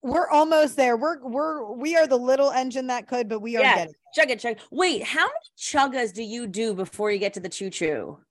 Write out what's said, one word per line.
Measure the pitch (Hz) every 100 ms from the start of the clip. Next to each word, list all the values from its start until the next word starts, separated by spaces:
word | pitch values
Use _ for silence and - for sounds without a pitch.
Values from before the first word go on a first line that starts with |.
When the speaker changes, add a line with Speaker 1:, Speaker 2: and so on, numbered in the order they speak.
| 262
Speaker 1:
we're | 302 359
almost | 302 311 311 302 -
there. | 254 233
We're, | 294 320 247
we're, | 240 311 302 214
we | 240 294 330
are | 311
the | 254
little | 247 269 277
engine | 254 262 262 254
that | 247 220
could, | 247 220
but | 220
we | 214 233
are |
Speaker 2:
Yeah. | 262
Speaker 1:
getting | 190 165 - _
Speaker 2:
Chug | - 302
it, | 240
chug. | 240 220 -
Wait, | 269 370 285
how | 220 285 403
many | 622 _ _
chuggas | - 294 269 262 233
do | 185
you | 226 233 233
do | 185 226
before | 190 185 - 208
you | 202
get | 202
to | 202
the | 180
choo | - 196
choo? | - 165 135 85 143 _